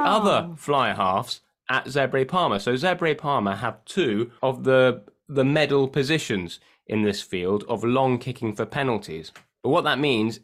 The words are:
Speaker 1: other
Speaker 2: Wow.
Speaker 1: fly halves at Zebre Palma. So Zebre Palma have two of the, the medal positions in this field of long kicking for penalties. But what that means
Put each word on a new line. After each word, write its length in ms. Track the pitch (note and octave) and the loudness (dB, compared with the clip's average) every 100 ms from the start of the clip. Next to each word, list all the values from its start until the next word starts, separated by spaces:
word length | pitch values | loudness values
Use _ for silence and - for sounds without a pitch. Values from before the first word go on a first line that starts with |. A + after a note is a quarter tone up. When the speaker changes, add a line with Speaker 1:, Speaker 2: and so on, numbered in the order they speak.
Speaker 1:
other 460 | F#3 G#3+ G#3 C3 E2+ | 2 2 4 2 0
Speaker 2:
Wow. 60 | E2 | -6
Speaker 1:
fly 380 | - C#3+ A#2 | -2 0 2
halves 480 | G2 F#2+ G2 - - _ _ - | 0 0 0 -2 -10 _ _ -4
at 160 | B2+ A#2+ | -4 -2
Zebre 400 | C#3 C3 C3+ C3 | -2 0 0 0
Palma. 320 | F3+ D#3+ G2+ | 0 0 0
So 120 | A#2+ B2+ | 0 0
Zebre 420 | F3+ F3 E3+ D3+ | 0 0 0 -2
Palma 400 | D3 C3+ G2+ G2 | -2 0 0 -2
have 260 | A#2+ - - | -6 -8 -6
two 460 | - D3 G#2 A#2 - | -2 0 0 -4 -2
of 220 | C3 B2+ | -2 0
the, 380 | B2+ C3 B2+ B2 - _ - | 2 4 4 2 -8 _ -4
the 160 | C#3 | 0
medal 440 | C3 D#3 D3 C#3+ C3 | 2 2 2 2 2
positions 680 | D3 C3 D#3 - G#2 E2+ - _ _ - | 0 0 -2 -2 -4 -4 -12 _ _ -4
in 140 | G#2+ | 0
this 200 | G#2 G2+ | 0 -2
field 440 | - F#2 F2+ G#2 - | -6 -4 0 -2 -2
of 160 | A2+ | -2
long 360 | A2+ B2+ C3 B2 | 0 2 2 0
kicking 340 | C3 - A2+ G#2 | -4 -6 -6 -4
for 100 | A2 | -4
penalties. 640 | D3 C3+ G#2+ G2+ D#2+ D#2 - _ _ | -4 -2 -2 -6 -12 -14 -20 _ _
But 60 | A#2+ | 0
what 140 | E3 | 0
that 160 | D3+ B2+ | 2 0
means 400 | D3 A#2 A2 A2+ | 2 2 0 -4